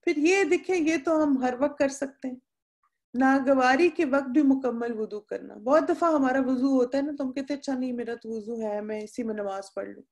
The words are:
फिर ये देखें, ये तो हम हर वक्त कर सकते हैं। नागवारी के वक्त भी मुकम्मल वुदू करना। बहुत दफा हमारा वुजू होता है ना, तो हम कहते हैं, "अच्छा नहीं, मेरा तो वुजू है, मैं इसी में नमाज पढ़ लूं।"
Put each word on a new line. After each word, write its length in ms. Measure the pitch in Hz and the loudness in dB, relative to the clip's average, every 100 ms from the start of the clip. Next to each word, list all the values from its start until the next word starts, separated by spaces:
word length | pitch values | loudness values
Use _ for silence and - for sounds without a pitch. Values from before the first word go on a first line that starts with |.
फिर 140 | - 302 | -2 2
ये 260 | 302 392 | 2 4
देखें, 300 | 339 359 - | 2 0 0
ये 240 | 370 311 320 | 0 0 0
तो 200 | 339 311 | 0 2
हम 260 | 302 262 | 2 2
हर 120 | 254 247 | 0 0
वक्त 200 | 285 285 | -2 0
कर 100 | 277 | -2
सकते 400 | 269 277 _ 262 | -2 -10 _ -12
हैं। 140 | 254 _ _ _ _ _ _ _ 240 | -12 _ _ _ _ _ _ _ 0
नागवारी 720 | 262 269 254 269 254 262 349 | 4 4 4 4 4 6 4
के 160 | 311 | 2
वक्त 220 | 302 269 269 | 0 0 2
भी 160 | 247 | 2
मुकम्मल 500 | 277 269 247 233 240 | 4 4 0 -2 -4
वुदू 280 | 214 214 208 | -4 -6 -8
करना। 340 | _ - - | _ -10 -10
बहुत 300 | 208 214 302 | -10 2 2
दफा 240 | 311 339 339 | 4 0 2
हमारा 320 | 302 262 262 | 2 2 0
वुजू 280 | 254 254 269 | 0 0 2
होता 300 | 262 247 277 | 2 2 0
है 80 | 285 | -2
ना, 60 | |
तो 120 | 285 | -4
हम 80 | 262 | -6
कहते 220 | 269 269 | -6 -6
हैं, 40 | 285 | -6
"अच्छा 160 | 285 | -4
नहीं, 180 | 262 254 | -6 -4
मेरा 220 | 240 226 | -6 -8
तो 140 | 233 220 | -8 -8
वुजू 320 | 226 208 233 | -10 -8 -6
है, 200 | 214 208 | -4 -4
मैं 220 | 214 214 | -6 -8
इसी 200 | 214 - | -8 -8
में 120 | 226 | -6
नमाज 360 | 208 202 196 196 - | -6 -6 -8 -10 -10
पढ़ 120 | 202 | -10
लूं।" 140 | 196 - | -14 -20